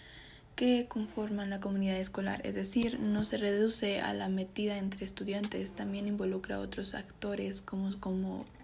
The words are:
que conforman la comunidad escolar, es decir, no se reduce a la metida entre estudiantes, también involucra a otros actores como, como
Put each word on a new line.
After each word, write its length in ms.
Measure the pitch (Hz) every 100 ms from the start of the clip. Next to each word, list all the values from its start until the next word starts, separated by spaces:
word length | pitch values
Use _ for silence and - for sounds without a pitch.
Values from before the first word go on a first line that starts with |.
| - - - - - -
que 300 | 247 247 240
conforman 600 | 233 214 - 214 202 196
la 100 | 196
comunidad 360 | 202 196 196 185
escolar, 500 | 190 - 196 202 202
es 80 |
decir, 460 | 202 190 240 226 247
no 240 | 214 208
se 140 | 214 220
reduce 600 | 208 202 220 220 208 196
a 140 | -
la 140 | 202 196
metida 500 | 190 185 - 208 202
entre 260 | 196 190
estudiantes, 680 | 190 - 202 196 208 190 190
también 340 | - 202 196 202
involucra 500 | 208 190 190 - 202
a 40 |
otros 340 | 196 202 196
actores 680 | - 196 - 208 202 196 196
como, 380 | - 196 196 196
como 440 | 190 185 190 - - -